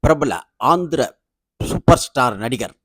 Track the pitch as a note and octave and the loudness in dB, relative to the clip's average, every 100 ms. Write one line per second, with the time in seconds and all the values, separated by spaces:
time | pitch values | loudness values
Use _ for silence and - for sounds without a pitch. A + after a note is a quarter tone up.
0 | - D#3 C#3 E2+ - _ A#2+ E3+ F3 D3 | 2 2 0 -4 -10 _ 0 0 0 -4
1 | A#2 _ _ _ _ _ - - - E3 | -4 _ _ _ _ _ -6 -2 4 4
2 | - - B2 G2+ A2 B2 G#2 - | 2 0 0 0 -6 -6 -6 -12